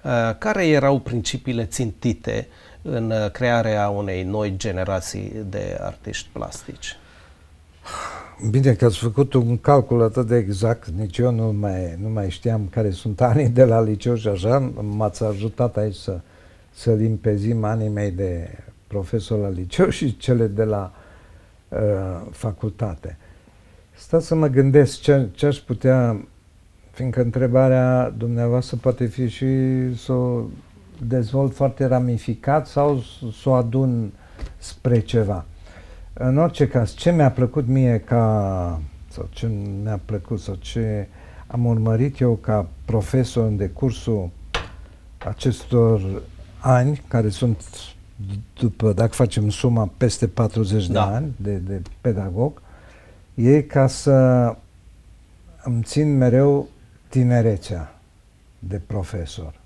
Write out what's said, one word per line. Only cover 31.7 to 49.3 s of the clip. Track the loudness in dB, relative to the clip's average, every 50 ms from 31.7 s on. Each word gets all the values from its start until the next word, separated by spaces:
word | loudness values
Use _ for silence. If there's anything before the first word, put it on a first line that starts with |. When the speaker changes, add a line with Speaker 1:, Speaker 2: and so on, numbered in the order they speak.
| 0 0 0
Speaker 2:
ramificat | 2 2 2 2 0 -2 -2 -4 -6 -6 -4 -2 0 0 0 0
sau | -2 0 0 2 2 2 0
s-, | -4 -8 -14 -12 -12 -12 -12 -4
să | 0 2
o | 2
adun | 2 2 0 0 0 0 2 0 -2 -4 -6 -8 -16 -20 -20 -14 -14 -14 -14 -14
spre | -18 -18 -18 -18 -6 0 2 2 2
ceva. | 2 2 0 2 2 2 -2 -6 -6 -12 -20 -20 -20 -20 -20 -20 -20 -20 -20 -20 -20 -18 -10
În | -4 0 2 2
orice | 4 2 2 2 2 0
caz, | 2 2 0 0 0 -4
ce | 0 0 2
mi-a | 4 6 4 4
plăcut | 4 2 0 0 0 -2 0
mie | 2 2 4 4 4 2 2 0
ca, | 2 2 4 4 4 2 2 0 0 -2 -2 -2 -4 -4 -6 -8 -10 -14 -18 -20 -16
sau | -12 -12 -12 -12
ce | -8 -6 -4 -4 -4 -4 -6 -6 -6 -6 -4
mi-a | -4 -4 -6 -6
plăcut, | -6 -8 -8 -6 -6 -8 -6
sau | -6 -8 -10 -10
ce | -10 -6 -4 -4 -2 -2 -2 -4 -6 -8 -14 -20 -20 -20 -20 -20 -16
am | -8 -4 0 0
urmărit | 2 2 2 2 2 2 2 2 0 0 0
eu | 2 2 2
ca | 0 0 0 0 0 -2 -4 -10 -14 -6
profesor | -2 -2 -2 0 0 0 0 0 0 0 0 0
în | 0 0
decursul | -2 -4 -4 -4 -2 -2 -2 -2 -2 -4 -2 -2 -2 -4 -6 -10 -14 -16 -10 -8 -8 -8 -10 -16 -20 -20 -20 -20 -20 -20 -20 -20
acestor | -12 -10 -10 -10 -2 -2 -2 -2 -2 -4 0 4 4 6 6 4 2 0 -4 -6 -8 -10 -14 -20 -20 -20 -20 -18 -6
ani, | 2 2 4 4 4 2 0 -2 -6
care | -2 0 0 0 0
sunt, | 0 0 0 0 0 -2 -6 -16 -16 -18 -18 -18 -20 -20 -20 -20 -16 -14 -10 -10 -10 -10 -12 -14 -6 -2
după, | -2 -2 0 0 0 0 2
dacă | 2 0 0 2
facem | 2 0 2